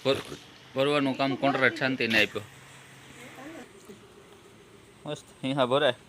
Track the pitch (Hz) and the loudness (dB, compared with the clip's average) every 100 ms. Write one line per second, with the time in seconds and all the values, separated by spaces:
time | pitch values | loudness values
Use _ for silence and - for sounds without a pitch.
0 | 131 135 - 143 - - - 131 143 147 | 0 -2 -4 -16 -18 -20 -10 -2 0 2
1 | 139 127 139 131 135 135 127 113 131 131 | 0 0 -2 2 0 4 2 2 -2 0
2 | 113 110 104 104 107 - - - - - | 0 2 2 -2 -12 -20 -20 -20 -20 -20
3 | - - - - 277 320 - - - 202 | -20 -20 -20 -18 -18 -18 -20 -20 -20 -20
4 | - - - - - - - - - - | -20 -20 -20 -20 -20 -20 -20 -20 -20 -20
5 | 151 151 - - 131 143 123 135 147 120 | -12 -12 -12 -10 -4 0 2 4 2 0